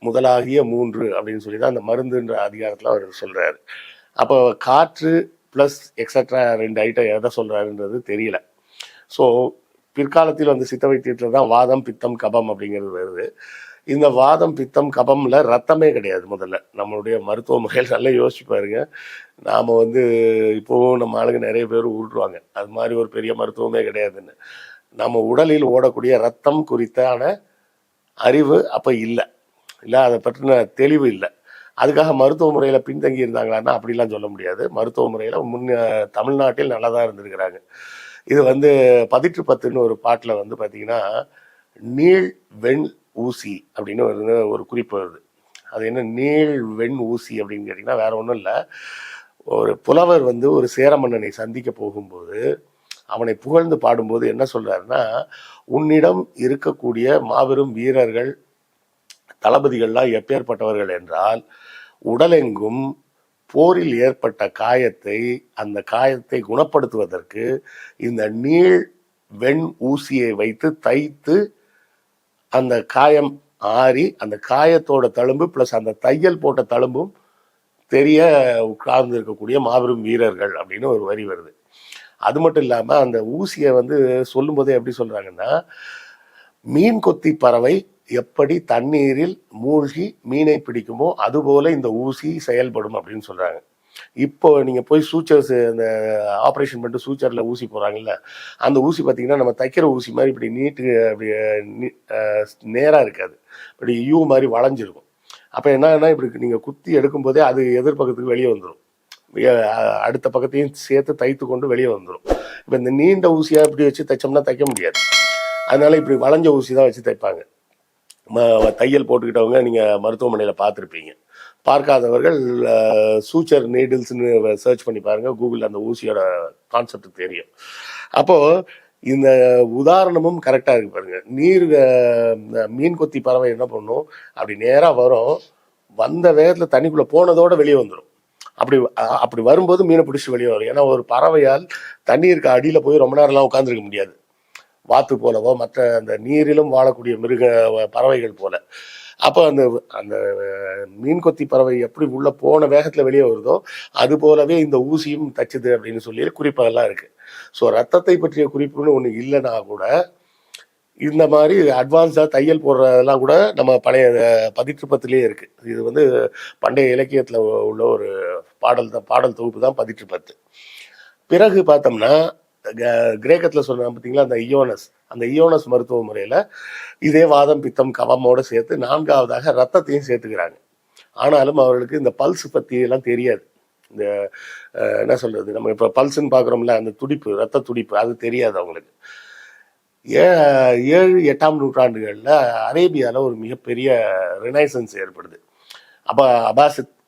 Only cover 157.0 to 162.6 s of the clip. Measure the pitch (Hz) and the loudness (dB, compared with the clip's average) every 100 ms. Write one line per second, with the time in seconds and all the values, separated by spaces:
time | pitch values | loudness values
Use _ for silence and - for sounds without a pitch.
157 | - _ - - - - 120 110 123 175 | -14 _ -20 -20 -20 -2 0 2 2 0
158 | 180 180 160 147 143 143 143 143 151 135 | 2 2 0 -2 -2 -2 -6 -2 0 2
159 | 123 110 131 139 127 113 101 101 98 156 | 0 -6 -4 -2 -2 -4 -8 -6 -2 -2
160 | 180 _ _ _ _ - _ _ _ - | -2 _ _ _ _ -20 _ _ _ -10
161 | 151 156 151 151 151 160 147 127 131 160 | -2 2 4 6 4 4 4 2 2 4
162 | 165 151 151 135 147 160 | 4 2 2 2 2 2